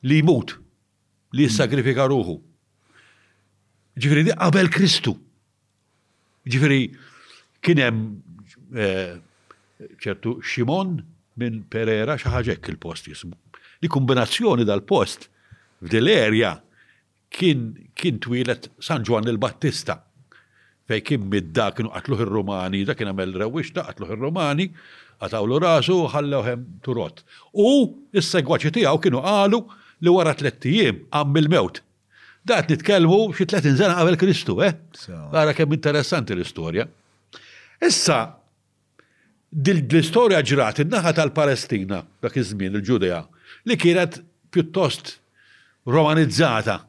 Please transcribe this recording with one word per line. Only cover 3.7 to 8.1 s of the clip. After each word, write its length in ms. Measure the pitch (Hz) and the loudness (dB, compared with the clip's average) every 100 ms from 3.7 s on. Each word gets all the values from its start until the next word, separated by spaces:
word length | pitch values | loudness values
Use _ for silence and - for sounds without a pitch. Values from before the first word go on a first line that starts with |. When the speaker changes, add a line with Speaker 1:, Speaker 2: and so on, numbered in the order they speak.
| _ _ - | _ _ -4
Speaker 1:
Ġifieri 240 | 131 147 160 | 0 2 2
di 60 | 160 | 2
qabel 320 | 180 190 185 | 2 2 2
Kristu. 420 | 160 190 - - 98 _ _ _ _ _ _ _ _ _ _ _ _ - | 2 2 2 -2 -6 _ _ _ _ _ _ _ _ _ _ _ _ -4
Ġifieri 340 | 123 147 139 120 - - - - - _ _ | 0 2 2 0 -8 -20 -20 -20 -20 _ _
kien 200 | - 165 | 2 4
hemm, 220 | 123 113 110 | 2 0 -6